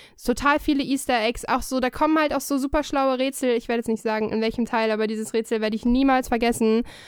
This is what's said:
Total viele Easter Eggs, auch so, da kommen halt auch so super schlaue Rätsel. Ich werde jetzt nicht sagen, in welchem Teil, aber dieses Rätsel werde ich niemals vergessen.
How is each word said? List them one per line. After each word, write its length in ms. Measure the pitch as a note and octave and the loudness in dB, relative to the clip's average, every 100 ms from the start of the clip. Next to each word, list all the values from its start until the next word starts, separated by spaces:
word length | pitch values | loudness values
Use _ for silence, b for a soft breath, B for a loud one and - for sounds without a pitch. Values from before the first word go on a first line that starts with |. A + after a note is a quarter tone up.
| b b | b b
Total 360 | - A#3+ C#4 D4 | -4 0 2 2
viele 240 | - C#4+ | 2 0
Easter 360 | B3+ C4+ - A#3+ | 0 -2 0 0
Eggs, 220 | A3 A#3+ - | 0 -2 -2
auch 180 | B3 | -2
so, 160 | - C4 | 0 -2
da 100 | B3 | -2
kommen 300 | - D#4 D#4 | 0 2 4
halt 160 | D4+ C#4 | 2 0
auch 60 | |
so 180 | - C#4+ | -2 -2
super 240 | C4+ D#4 | 0 -2
schlaue 340 | C#4+ C#4+ C4+ B3+ | -2 0 0 2
Rätsel. 380 | C4 C4+ B3+ A#3+ | -2 0 0 0
Ich 120 | - | 0
werde 120 | A#3 | -4
jetzt 80 | A#3 | -2
nicht 160 | A3 | -4
sagen, 280 | A3+ G#3+ G#3+ | -2 -2 -2
in 100 | A3 | -2
welchem 240 | A3 A#3 A#3 | -2 -2 -2
Teil, 260 | A#3 A3 | 0 0
aber 160 | G#3+ A3 | 0 -2
dieses 260 | A3 A3 | -2 -2
Rätsel 260 | A3+ A3 A3 | -2 -2 -2
werde 160 | G#3+ G#3+ | -2 -2
ich 100 | A#3+ | 0
niemals 420 | B3 C4+ C4 B3+ | 4 4 4 2
vergessen. 560 | A#3+ A#3 A3+ A3 A3 A#3+ B | 0 0 2 2 2 0 B